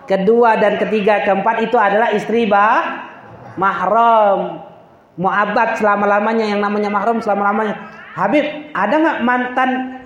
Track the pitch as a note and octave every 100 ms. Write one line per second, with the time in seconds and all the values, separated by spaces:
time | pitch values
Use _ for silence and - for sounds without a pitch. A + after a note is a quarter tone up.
0 | - F#3+ F#3 A#3 A#3+ G#3+ G#3 G3 F#3+ G#3+
1 | G3 G#3 - F#3+ G3+ A3 A3 A#3+ G3+ G3+
2 | A#3 G#3 - A3+ A3+ G3+ G#3 C4+ E4+ -
3 | - - - - - - F#3+ F#3 F#3 G#3+
4 | A#3 A3+ G#3 F#3+ F3+ E3 - - - _
5 | _ - F#3 G3 G#3 B3 A3+ A3+ G#3 G3+
6 | G3+ G3+ G#3+ A3+ G#3+ G#3 G3+ G#3 G#3 G#3
7 | G#3+ A3+ G#3 G3+ G3+ G#3 A3 F#3+ - -
8 | - - G3 C#4+ - - - - G#3 D4+
9 | D#4 C4 A#3 B3 B3 B3+ B3+ B3+ B3+ -